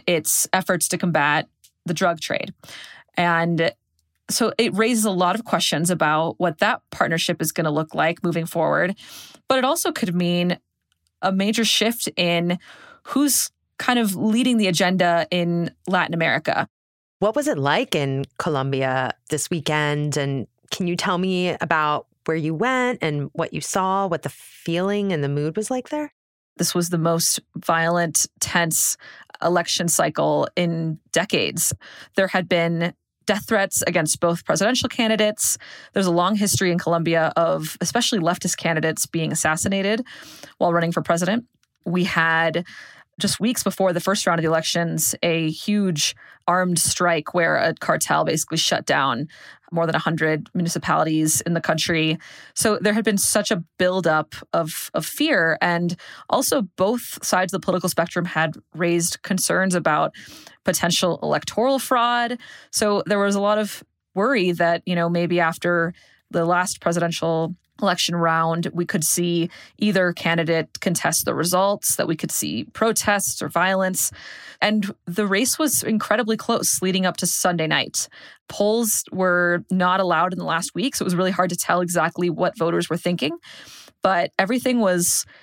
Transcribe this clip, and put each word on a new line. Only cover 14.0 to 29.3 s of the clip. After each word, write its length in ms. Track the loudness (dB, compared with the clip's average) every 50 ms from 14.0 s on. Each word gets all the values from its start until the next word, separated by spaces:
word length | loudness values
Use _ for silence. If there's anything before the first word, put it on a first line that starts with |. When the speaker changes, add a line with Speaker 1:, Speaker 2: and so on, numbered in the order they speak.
| 2 2 0
Speaker 1:
leading 420 | 0 0 2 2 2 2 4 4 4
the 100 | 4 2
agenda 580 | 2 2 2 2 2 2 2 4 4 2 0 0
in 400 | 0 0 0 0 0 0 -2 -4 -6 _ _ -2
Latin 260 | 0 0 0 0 0
America. 540 | 0 0 0 0 0 0 -2 -2 -2 -2 -4 _ _ _ _ _ _ _ _ _ -2
Speaker 2:
What 180 | 0 0 2
was 120 | 2 0 0
it 100 | 0 0
like 380 | 2 2 2 2 2 0 -2
in 300 | -2 0 0 -2 -4 -4 -6 _ -6
Colombia 800 | -4 -2 -2 0 0 -2 -2 -2 0 0 0 0 -2 -2 -4 _ _ -6
this 180 | -4 -4 -4 -2
weekend? 680 | -4 -4 -2 0 0 0 2 0 0 0 -2 -2 -2 -2
And 280 | -2 -2 -2 -4 -6 -8 _ _ _ -12
can 160 | -8 -4 -4
you 100 | -2 -2
tell 220 | -2 -2 -2 0 0
me 400 | 0 0 0 0 0 -2 -2 -2
about 440 | -2 0 0 2 2 2 0 -2 -4 _ _ _ -4
where 120 | -2 -2 0
you 160 | 0 -2 -2
went 460 | 0 0 0 2 2 0 0 -2 -2
and 300 | -2 -2 -2 -2 -4 -4 -4
what 200 | -4 -6 -4 -6
you 60 | -8
saw, 440 | -6 -4 -2 0 0 0 0 0 0
what 160 | 0 -2 -4
the 80 | -4 -6
feeling 840 | -12 -12 -20 -20 -20 -12 -6 -4 -2 0 0 0 0 0 0 0
and 120 | 0 0 0
the 60 | -2
mood 280 | -2 -2 -2 -2 -2 -4
was 140 | -4 -4
like 180 | -4 -4 -6 -6
there? 240 | -6 -6 -6 -8 _ _ _ _ _ _ _ _ _ -4
Speaker 1:
This 180 | -2 -2 0
was 140 | 0 -2 0
the 100 | 0 0
most 400 | 0 2 0 2 0 0 -2 -2 -6 _ -16
violent, 720 | -6 -2 0 0 2 2 2 2 2 0 0 0 -2 -2 -4 _ -6
tense 580 | -6 -2 0 0 2 2 0 0 0 -2 -2 -6 -10 -20 -20 -20 -20 -20